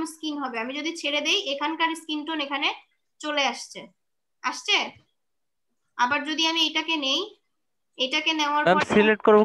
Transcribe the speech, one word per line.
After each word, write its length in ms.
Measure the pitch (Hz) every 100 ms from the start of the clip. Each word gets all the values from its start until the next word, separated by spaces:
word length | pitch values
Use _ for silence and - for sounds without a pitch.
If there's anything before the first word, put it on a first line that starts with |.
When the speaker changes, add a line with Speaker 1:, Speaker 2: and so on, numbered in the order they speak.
| 320
Speaker 1:
skin 220 | - 311 294
হবে। 140 | 262 226
আমি 100 | 240 285
যদি 120 | 311 330
ছেড়ে 180 | 285 294 302
দেই, 120 | 392 277
এখানকার 360 | 277 302 320 330 320
skin 180 | - 302 294
tone 120 | 320 277
এখানে 240 | 285 330 - - _ _ -
চলে 200 | 302 294 262
আসছে। 300 | 233 - 185 - _ _ _ _ _
আসছে? 340 | 254 302 - 370 - - _ _ _ _ _ _ _ _ _ -
আবার 160 | 247 285 285
যদি 140 | 311 330
আমি 100 | 330 311
এটাকে 260 | 311 320 311 269
নেই, 160 | 294 415 - _ _ _ _ _ - 262
এটাকে 260 | 302 320 311
নেওয়ার 240 | 294 294
Speaker 2:
ম্যাম, 140 | 175 196
Speaker 1:
পরে 160 | 190 214
Speaker 2:
select 240 | 214 214 -
করব 140 | 214